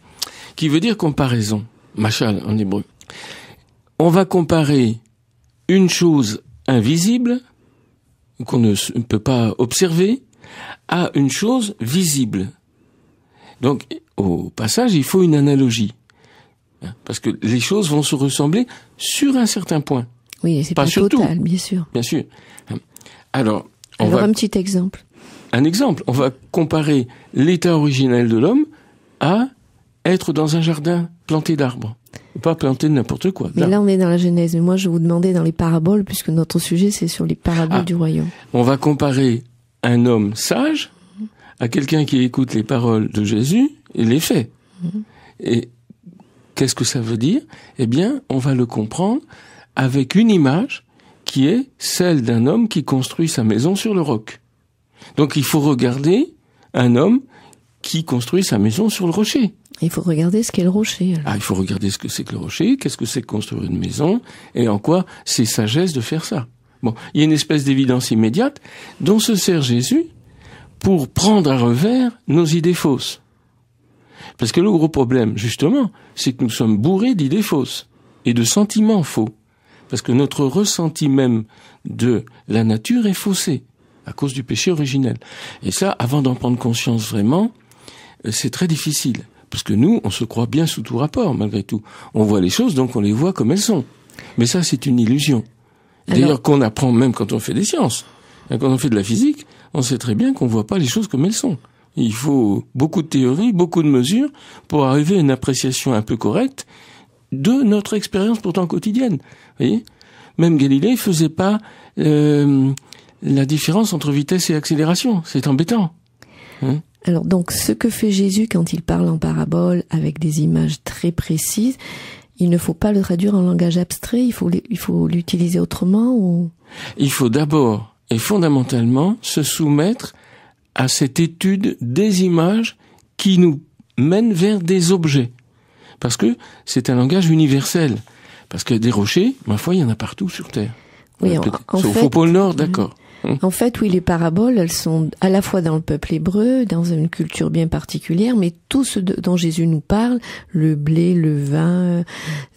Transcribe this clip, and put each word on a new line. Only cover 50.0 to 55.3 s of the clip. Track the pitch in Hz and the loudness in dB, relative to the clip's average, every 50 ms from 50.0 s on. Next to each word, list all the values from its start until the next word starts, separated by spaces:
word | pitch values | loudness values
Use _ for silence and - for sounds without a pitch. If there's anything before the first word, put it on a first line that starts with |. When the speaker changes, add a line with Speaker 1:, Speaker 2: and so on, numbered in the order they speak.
| 131 123 - | -2 2 2
Speaker 1:
une | 190 226 226 | 2 4 4
image | 208 175 143 131 135 175 247 294 - - _ _ _ _ _ _ _ _ _ | 4 4 4 2 2 0 -2 -4 -8 -14 _ _ _ _ _ _ _ _ _
qui | - - 139 131 | -6 -2 0 2
est | 147 208 247 269 - _ | 2 2 0 -2 -6 _
celle | _ - - - - 180 180 165 139 | _ -10 -8 -2 0 0 2 2 0
d'un | 113 120 117 113 117 | 0 0 2 2 2
homme | 139 180 233 233 | 2 2 2 0
qui | 220 - 165 131 | 0 -2 -4 -2
construit | - 139 131 127 - - - 165 160 | 0 -2 -2 -2 -4 -4 -4 -4 -2
sa | - - 117 | 0 0 0
maison | 110 104 110 131 175 202 | 2 2 2 2 0 -2
sur | 196 - 220 202 | -2 -2 -2 -2
le | 185 | -2
roc. | 156 147 120 110 - - - - _ _ _ _ _ _ _ _ _ _ _ _ - - - | 0 -2 -2 -4 -6 -12 -20 -20 _ _ _ _ _ _ _ _ _ _ _ _ -20 -8 0
Donc, | - 151 139 | 0 0 0